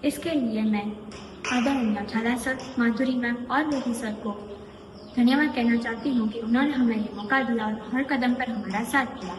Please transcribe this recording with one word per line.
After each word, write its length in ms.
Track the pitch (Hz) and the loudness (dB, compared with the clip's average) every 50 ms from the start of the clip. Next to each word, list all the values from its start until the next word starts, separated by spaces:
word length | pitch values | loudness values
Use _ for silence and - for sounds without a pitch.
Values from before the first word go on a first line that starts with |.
| - | 0
इसके 260 | 294 285 - - 339 | 0 0 0 -2 0
लिए 320 | 320 294 247 226 220 214 | 2 2 2 2 0 2
मैं 280 | 214 214 214 208 208 214 208 - - - - - - - - - - - | 2 2 2 2 0 -2 -6 -8 -12 -14 -14 -14 -14 -16 -16 -8 -4 0
आदरणीय 540 | 254 247 233 277 277 269 240 214 208 202 202 | 2 2 4 4 2 2 2 2 2 0 -2
झाला 300 | - - 226 226 233 247 | -2 -2 0 2 2 0
सर, 220 | 247 - 269 262 262 - - - 254 | 0 0 -4 -4 -4 -6 -6 0 2
माधुरी 360 | 240 233 226 - 262 254 254 | 2 2 4 2 2 2 2
मैम 220 | 247 240 240 240 233 - - | 0 0 0 -2 -2 -2 0
और 140 | 240 320 311 | 0 2 2
मोदी 280 | 302 294 262 233 247 233 | 2 0 0 0 -2 -4
सर 180 | - 247 214 208 - | -2 -4 -6 -6 -4
को 80 | - 220 202 - - - - - - - - - - - - - - - - | -6 -6 -6 -6 -8 -12 -12 -14 -14 -18 -18 -18 -18 -18 -18 -18 -18 -6 2
धन्यवाद 380 | 254 240 240 269 285 302 285 - | 4 6 6 6 6 4 2 2
कहना 220 | 247 233 233 240 | 2 2 4 4
चाहती 340 | 233 233 233 226 220 - 285 | 2 0 -2 -6 -2 -2 0
हूँ 180 | 262 240 214 214 | 2 2 2 0
कि 120 | 208 226 | -2 -2
उन्होंने 320 | 220 220 233 254 277 294 | 0 2 2 4 4 2
हमें 240 | 285 262 247 226 226 | 4 4 2 4 2
ये 120 | 214 208 214 - | 2 -2 -4 -6
मौका 260 | 208 208 - 269 269 | -8 -2 0 0 2
दिया 240 | 247 233 233 226 214 | 2 2 0 0 0
और 240 | 220 214 - - - | -2 -4 -4 -6 -4
हर 100 | 240 254 | -2 -2
कदम 320 | 277 - 294 247 247 247 247 | 0 0 0 0 2 0 0
पर 160 | - 254 240 | 0 -2 -4
हमारा 320 | 226 214 202 190 190 202 233 | -4 -6 -4 -4 -4 -4 -4
साथ 360 | - - 277 262 - - - | 0 0 0 0 0 -4 -10
दिया। 140 | 202 185 185 | -10 -10 -10